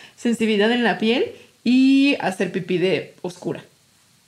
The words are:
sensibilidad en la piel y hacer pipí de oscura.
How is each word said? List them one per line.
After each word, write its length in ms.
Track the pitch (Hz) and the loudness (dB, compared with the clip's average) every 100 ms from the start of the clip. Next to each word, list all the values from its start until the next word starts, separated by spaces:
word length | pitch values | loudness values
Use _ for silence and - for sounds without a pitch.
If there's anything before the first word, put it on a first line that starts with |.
| - _ | -20 _
sensibilidad 540 | 240 226 220 208 214 | -4 -2 0 2 2
en 120 | 247 | 2
la 140 | 226 175 | 0 0
piel 280 | 220 254 440 - - _ | 0 0 -2 -8 -20 _
y 520 | 226 254 269 269 277 277 | 0 4 4 4 2 0
hacer 300 | 180 190 190 | -4 -4 -6
pipí 260 | 185 170 180 | -6 -4 -2
de 360 | 185 143 - - | 0 -2 -4 -12
oscura. 400 | 180 - 160 143 - _ _ _ _ _ | -14 -10 -10 -10 -14 _ _ _ _ _